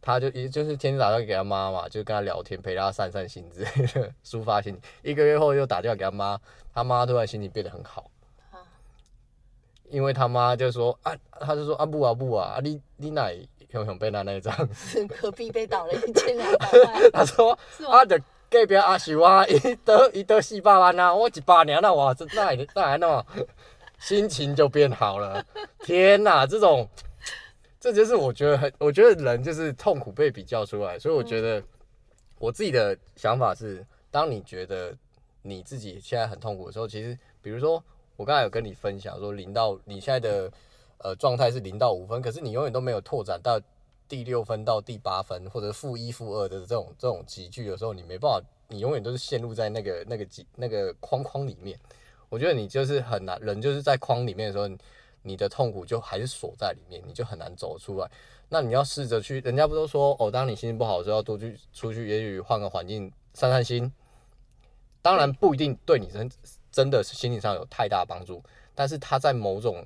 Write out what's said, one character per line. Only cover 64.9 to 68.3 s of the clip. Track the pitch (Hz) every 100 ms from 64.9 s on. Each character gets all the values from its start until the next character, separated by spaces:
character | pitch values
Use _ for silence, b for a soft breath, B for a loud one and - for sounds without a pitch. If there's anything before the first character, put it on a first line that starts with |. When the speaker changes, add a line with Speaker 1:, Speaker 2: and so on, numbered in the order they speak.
| _
Speaker 1:
当 | 170 190
然 | 139
不 | 131 190
一 | 139
定 | 147 127 -
对 | 143
你 | 92
真， | 98 120
Speaker 2:
对。 | - - - _
Speaker 1:
真 | - 135
的 | 135
是 | 98
心 | - 123
理 | 117
上 | 104 95
有 |
太 | - - 104
大 | 98
帮 | 87 90
助， | 90